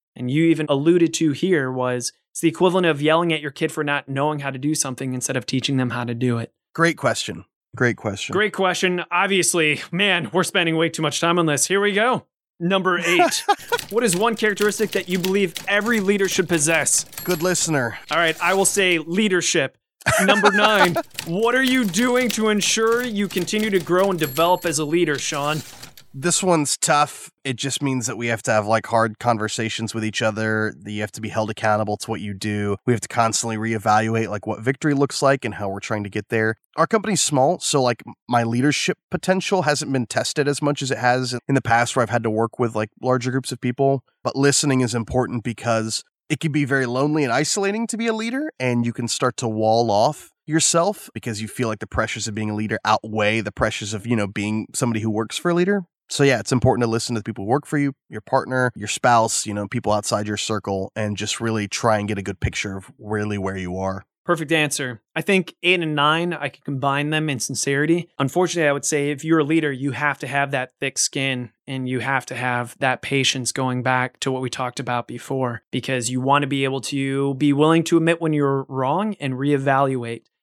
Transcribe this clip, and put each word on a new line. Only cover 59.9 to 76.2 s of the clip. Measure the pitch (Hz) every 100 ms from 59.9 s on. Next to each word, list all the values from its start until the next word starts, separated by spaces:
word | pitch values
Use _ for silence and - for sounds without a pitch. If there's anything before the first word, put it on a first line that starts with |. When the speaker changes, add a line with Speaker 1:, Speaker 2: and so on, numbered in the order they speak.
Speaker 2:
outside | 104 - 107 104
your | 104
circle, | - 104 101 98 98 -
and | 107 101
just | 107 -
really | 117 110 101
try | - 117 107
and | 104
get | 101
a |
good | 98 95
picture | 117 - 104 98
of | - -
really | 104 107 104 104
where | 95 95
you | 90 92
are. | 95 95 - _
Speaker 1:
Perfect | - 160 151
answer. | 160 147 - 131 113 _
I | 165
think | 165 190 170 -
eight | 175 185
and | 160
nine, | 147 147 160 175
I | 160 139
could | -
combine | - 135 139 139 147
them | 156 156
in | 127
sincerity. | - 127 143 139 151 170 165 -
Unfortunately, | 135 175 180 170 147
I |
would | 143 -
say | 147 143
if | 139
you're | 160 160
a |
leader, | 143 160 147
you | 131 139
have | 131 147 139
to | 135
have | 143 139
that | 139 127 -
thick | 139 -
skin | - 143 135 127 120 _ -
and | 131 127
you | 127
have | 117 135 -
to |
have | 127 127 123 120 -
that | 135 127
patience | - 139 131 135 120
going | - 131 127
back | 123 127 127 -
to | 139
what | 131
we | 127
talked | - 123 -
about | 127 123 -
before, | 120 - 135 123 117 _
because | 139 123 127 120
you | 127